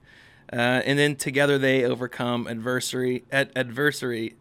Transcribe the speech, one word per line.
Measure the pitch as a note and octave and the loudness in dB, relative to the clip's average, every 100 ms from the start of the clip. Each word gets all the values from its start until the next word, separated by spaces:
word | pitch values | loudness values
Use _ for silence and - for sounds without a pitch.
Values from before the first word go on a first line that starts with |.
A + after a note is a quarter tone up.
| - - - - - | -20 -20 -20 -20 -6
Uh, | B2 A#2+ B2+ | 0 2 2
and | - C#3+ | 2 2
then | D3 C#3+ | 2 0
together | - C3+ C#3+ C#3 | -2 2 4 4
they | C3+ C3 | 4 4
overcome | B2 B2+ B2 - A#2+ A#2+ A#2 | 2 0 -4 -4 -2 -2 -4
adversary, | A#2 A#2 B2+ - B2+ B2+ B2+ - | -6 -2 -2 -2 -2 -2 -2 -2
ad-, | C#3 C#3 B2+ | -2 -2 -2
adversary, | B2+ A#2 D3 C#3 B2+ A#2 A2+ - | -4 -2 -2 -2 -4 -4 -6 -10